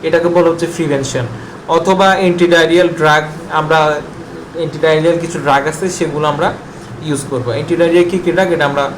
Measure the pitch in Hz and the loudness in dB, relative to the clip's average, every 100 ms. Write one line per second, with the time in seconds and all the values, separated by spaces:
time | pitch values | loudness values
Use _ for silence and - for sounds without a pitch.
0 | 160 165 170 170 170 165 165 - 160 143 | 0 0 2 2 2 2 -4 -4 -2 -2
1 | 135 135 120 - - - - 165 165 185 | -2 -4 -6 -8 -14 -16 -2 0 2 2
2 | 196 185 185 175 170 170 160 170 175 165 | 4 4 2 4 4 4 4 4 4 2
3 | 156 151 156 - - 156 156 160 151 147 | 2 2 0 -10 -4 -4 2 2 4 0
4 | 147 - - - - 160 160 143 160 156 | -6 -14 -16 -16 -14 -6 -6 0 2 4
5 | 165 170 170 165 143 139 143 156 185 175 | 4 0 -2 -4 0 0 0 -4 -4 -2
6 | 160 147 151 147 165 - - - - - | -4 -2 -2 0 -2 -4 -14 -18 -16 -12
7 | 156 139 - 131 117 139 151 170 170 170 | -6 -4 -4 -6 -4 -4 -2 0 2 4
8 | 175 185 175 170 185 165 147 143 139 | 2 0 0 0 0 0 0 0 -2